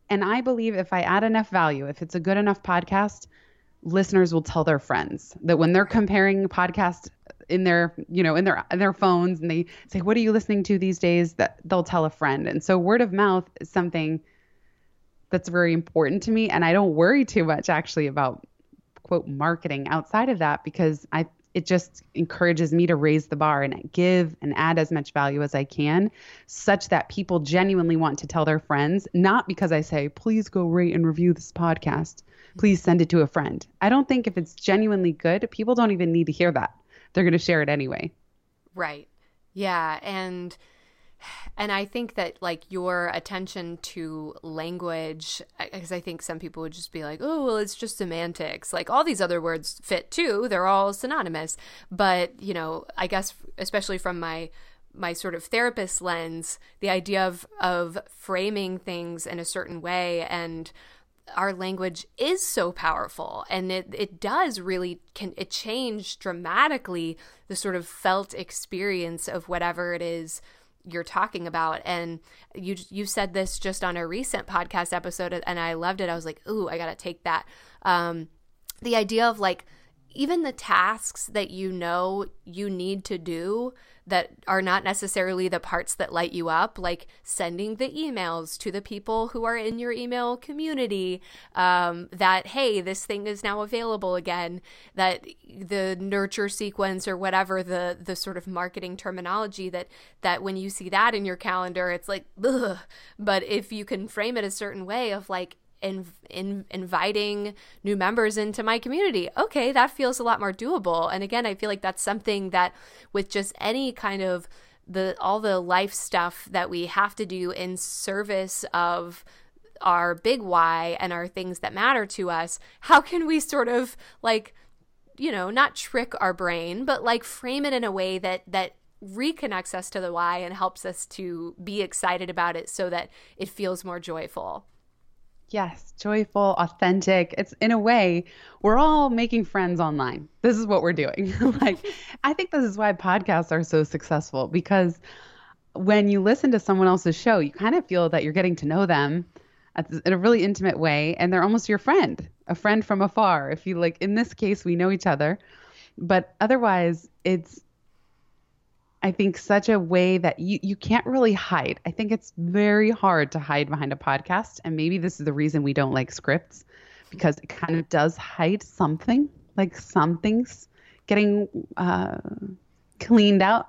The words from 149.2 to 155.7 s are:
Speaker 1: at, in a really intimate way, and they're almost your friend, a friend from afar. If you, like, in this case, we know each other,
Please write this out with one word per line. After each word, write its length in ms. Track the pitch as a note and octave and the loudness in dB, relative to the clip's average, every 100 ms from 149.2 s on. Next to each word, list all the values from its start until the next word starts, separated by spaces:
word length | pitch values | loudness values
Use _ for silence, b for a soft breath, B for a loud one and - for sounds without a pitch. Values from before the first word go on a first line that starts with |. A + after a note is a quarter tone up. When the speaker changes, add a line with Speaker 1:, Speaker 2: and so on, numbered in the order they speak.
| F3 b b b b - | -6 b b b b -8
Speaker 1:
at, 120 | E3 D#3+ | -6 -2
in 80 | F3 | 0
a 40 | F#3 | 2
really 240 | G#3+ A#3 | 4 4
intimate 360 | G3 G3+ F#3 - | 4 2 0 2
way, 360 | D#3+ D3 D3+ - | 2 2 0 0
and 140 | F3+ | 2
they're 120 | F#3 | 4
almost 260 | G3 A3+ - | 4 2 2
your 100 | G#3 | 0
friend, 480 | - F#4 - - - _ - | 4 4 4 -2 -12 _ -8
a 60 | |
friend 300 | F3 G#3 A3 | -2 2 2
from 180 | - G3 | 2 2
afar. 480 | G3 - G3+ D#3 C#3 | 2 4 4 4 0
If 160 | D#3+ F#3 | -4 -4
you, 120 | E3+ | 0
like, 200 | E3+ E3 | 0 0
in 140 | G3 | 0
this 180 | G#3+ A#3 | 0 0
case, 320 | - G3+ G3+ | -2 0 0
we 120 | F3+ F3 | 0 2
know 140 | F#3 | 2
each 160 | F#3+ F#3 | 2 2
other, 320 | C#3+ D3+ G3+ b b b | 2 0 -2 b b b